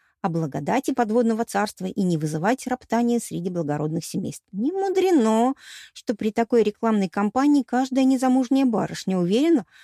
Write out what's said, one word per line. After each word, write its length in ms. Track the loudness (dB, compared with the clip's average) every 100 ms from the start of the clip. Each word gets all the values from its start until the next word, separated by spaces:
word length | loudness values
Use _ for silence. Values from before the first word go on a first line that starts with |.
| _ _
о 80 | -4
благодати 600 | -2 -4 -4 -2 -2 -2
подводного 540 | -2 0 2 2 0
царства 400 | -2 -2 -4 -6
и 160 | -8 -2
не 160 | 0 0
вызывать 480 | -2 -2 0 -2
роптания 540 | -4 -8 -4 -2 0 -2
среди 300 | -4 -8 -6
благородных 540 | -4 -4 -4 -4 -6
семейств. 400 | -6 -8 -8 -10 _
Не 200 | -6 -4
мудрено, 840 | -2 -2 0 2 4 4 2 0 -2 -12 -20 -20
что 220 | -12 -8
при 160 | -4 -2
такой 320 | -2 2 2
рекламной 440 | 2 0 0 0 0
кампании 540 | 0 0 2 4 2
каждая 420 | 2 -2 0 2
незамужняя 640 | 2 4 2 2 2 2
барышня 520 | 2 0 -2 -6 -2 0
уверена, 480 | 2 2 4 2 0 -16